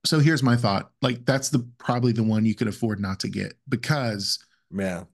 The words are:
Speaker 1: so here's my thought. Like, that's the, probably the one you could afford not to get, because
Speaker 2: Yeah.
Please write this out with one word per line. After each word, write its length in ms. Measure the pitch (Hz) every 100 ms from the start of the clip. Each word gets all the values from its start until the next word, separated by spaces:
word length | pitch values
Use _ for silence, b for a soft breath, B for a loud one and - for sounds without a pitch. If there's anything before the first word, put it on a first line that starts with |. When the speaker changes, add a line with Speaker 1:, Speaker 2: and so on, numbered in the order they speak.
Speaker 1:
so 140 | - 160
here's 240 | 151 156
my 140 | 127 120
thought. 340 | 117 98 - _
Like, 240 | 131 120
that's 240 | - 135 -
the, 80 | 131 120 -
probably 340 | - 123 123
the 120 | 110
one 220 | 110 107
you 80 | 110
could 140 | 104 110
afford 320 | 98 113 101
not 220 | 98 95
to 80 | -
get, 240 | 98 98 - -
because 680 | 123 - 151 120 104 98 - b b _
Speaker 2:
Yeah. 300 | 95 95 87 87